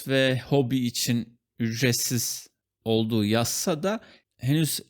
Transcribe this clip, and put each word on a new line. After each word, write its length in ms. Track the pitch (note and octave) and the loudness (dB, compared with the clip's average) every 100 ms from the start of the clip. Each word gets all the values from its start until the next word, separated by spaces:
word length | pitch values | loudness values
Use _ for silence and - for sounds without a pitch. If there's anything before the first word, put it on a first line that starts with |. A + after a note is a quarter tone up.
| C3+ | -2
ve 320 | C3+ C3 B2+ - | 2 2 0 2
hobi 300 | C#3+ B2 C3 | 2 2 0
için 600 | A#2+ - - A#2 - - _ - | -2 -2 0 0 -2 -14 _ -6
ücretsiz 880 | A#2 A2+ B2+ A#2 - B2 - - - _ _ _ | -4 0 0 0 0 -2 -2 -8 -12 _ _ _
olduğu 400 | A2+ A2+ A2 A2+ | 0 0 2 0
yazsa 580 | G#2 A2+ A#2 - G3 D3+ | 2 2 0 -2 -2 -2
da 180 | - A3 - - _ _ | -2 -4 -8 -20 _ _
henüz 440 | B2+ D#3 D3+ - | 0 2 2 -2